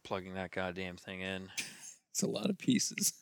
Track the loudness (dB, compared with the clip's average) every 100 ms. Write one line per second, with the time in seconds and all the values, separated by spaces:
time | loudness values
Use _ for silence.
0 | -2 -2 -2 -2 -2 0 0 0 -4 -4
1 | -8 -4 -2 -2 -4 -6 -6 -8 -14 -16
2 | _ 0 0 2 2 2 4 4 4 2
3 | 0 0